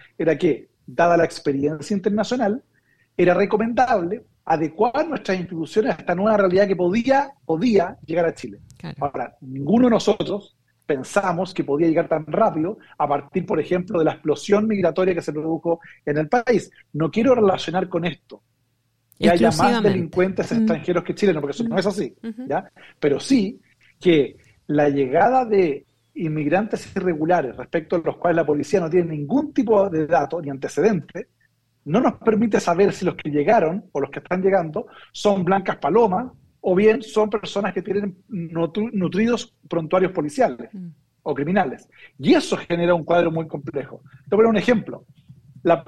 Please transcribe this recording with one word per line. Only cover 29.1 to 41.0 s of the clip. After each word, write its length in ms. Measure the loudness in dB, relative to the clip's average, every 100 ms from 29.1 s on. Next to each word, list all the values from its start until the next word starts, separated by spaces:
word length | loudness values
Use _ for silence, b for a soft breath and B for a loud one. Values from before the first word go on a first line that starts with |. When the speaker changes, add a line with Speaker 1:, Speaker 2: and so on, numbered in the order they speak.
| -4
Speaker 1:
ningún 380 | -2 -2 0
tipo 360 | -2 2 2 2
de 160 | 0 0
dato 360 | 0 0 -4
ni 80 | -8
antecedente, 800 | -8 -6 0 2 0 -4 -12 -14 _ _ _ _ _ -2
no 140 | 2
nos 120 | 2 0
permite 440 | 0 0 2 0
saber 340 | 0 2 2
si 100 | 2 -4
los 100 | -4
que 140 | -2
llegaron 560 | 0 4 4 2 -2 -6
o 80 | -6
los 100 | -6
que 100 | -8
están 220 | -6 -2
llegando 460 | 2 2 0 -6 -10 B B
son 320 | -2 0 0
blancas 340 | 2 0 0 -4
palomas 500 | 2 4 4 0 -6 -14 _ _
o 140 | 0 4
bien 260 | 4 4
son 280 | 0 0 0
personas 440 | -2 -4 -4 -4
que 80 | -4
tienen 340 | -4 -4 -4 -8 _
nutri-, 600 | -10 -6 -4 -4 -2 -4
nutridos 600 | -2 -2 0 0 0 -4 _ -6
prontuarios 440 | -4 0 2 2
policiales 560 | 0 -4 0 0 0 -12
Speaker 2:
Mm. 160 | -14 -16 -18